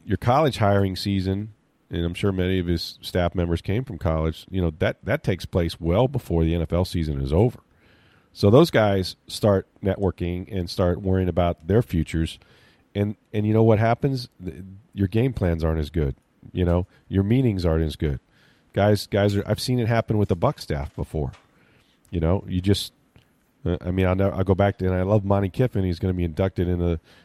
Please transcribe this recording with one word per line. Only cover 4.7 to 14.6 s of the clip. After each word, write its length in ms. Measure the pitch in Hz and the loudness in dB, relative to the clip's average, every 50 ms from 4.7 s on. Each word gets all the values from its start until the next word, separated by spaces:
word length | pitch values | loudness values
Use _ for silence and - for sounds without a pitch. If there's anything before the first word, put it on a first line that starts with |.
| 78 - | -2 0
that, 200 | 95 117 135 _ - | -2 -2 -2 _ -4
that 220 | 95 127 147 - | -4 -4 -2 -2
takes 200 | - 95 80 - | -2 -4 -4 -6
place 360 | - - 95 85 82 - - | -4 -2 -2 -2 -2 -4 -4
well 260 | - 82 87 107 127 | -2 0 2 2 2
before 380 | 131 143 123 - - 87 82 82 | 0 -2 -4 -4 -2 0 2 2
the 100 | 82 85 | 2 0
N 80 | 85 82 | 0 -2
F 100 | - 85 | -2 0
L 120 | 87 90 | -2 -2
season 360 | - - 87 80 78 73 67 | 0 -2 -4 -2 -2 -4 -4
is 120 | 67 67 73 | -2 0 2
over. 260 | 85 117 123 - - _ _ _ _ _ _ _ _ _ _ _ _ _ _ _ | 2 2 2 0 -6 _ _ _ _ _ _ _ _ _ _ _ _ _ _ _
So 160 | - - 101 | 2 4 6
those 220 | 110 139 170 - | 8 8 6 6
guys 460 | - 120 107 104 101 95 92 - - _ _ | 4 2 2 4 2 0 -2 -4 -8 _ _
start 400 | - - - - 107 98 95 - _ _ - - | -14 -10 0 2 2 2 2 0 _ _ -4 -2
networking 640 | 98 95 - 98 90 - - 90 87 90 90 92 - - | -2 -2 0 0 -2 -2 -2 -4 -4 -4 -6 -8 -8 -6
and 140 | 95 87 85 | -6 -6 -6
start 320 | - - 95 87 87 - 104 | -2 0 0 0 0 0 -2
worrying 260 | 92 92 95 92 90 | -2 0 0 0 0
about 380 | 82 92 87 87 85 _ - | 0 2 0 0 0 _ -2
their 160 | 80 98 117 123 | 2 2 2 2
futures. 560 | - - 82 76 - - 82 80 78 - - _ _ _ _ _ _ _ _ _ _ - | 2 -2 -2 -2 -2 -2 -4 -4 -4 -6 -12 _ _ _ _ _ _ _ _ _ _ -4
And, 220 | 101 101 104 104 _ _ _ - | -4 -4 -4 -4 _ _ _ -6
and 120 | 104 104 | -2 0
you 80 | 107 107 | 2 4
know 120 | 110 113 | 4 6
what 160 | 113 110 101 | 6 4 4
happens? 480 | 113 113 117 - - 143 135 127 120 - _ _ | 4 2 0 0 -2 -2 -2 -4 -8 -12 _ _
Th-, 220 | 90 90 - 80 | -14 -14 -14 -14